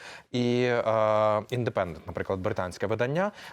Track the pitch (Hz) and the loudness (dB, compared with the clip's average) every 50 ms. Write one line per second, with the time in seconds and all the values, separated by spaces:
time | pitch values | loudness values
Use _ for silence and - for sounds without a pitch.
0 | - - - - - _ - 123 120 120 120 123 127 123 120 120 - 110 110 110 | -14 -18 -18 -18 -10 _ -2 0 2 2 2 2 2 2 2 2 2 2 2 4
1 | 110 107 107 107 107 107 104 107 101 - 123 123 113 107 - 107 92 87 78 - | 4 4 4 4 4 4 4 2 0 -2 -2 -2 -2 0 0 0 -2 -2 -4 -8
2 | - 98 87 92 92 - 98 95 92 107 - - 92 90 - - 104 98 113 107 | -10 -8 -6 -6 -4 -2 -2 -2 -2 -2 -2 -2 -4 -4 -4 -4 -2 -2 0 0
3 | 120 131 147 175 196 208 - - - - | -2 0 0 -2 -2 -2 -4 -10 -16 -8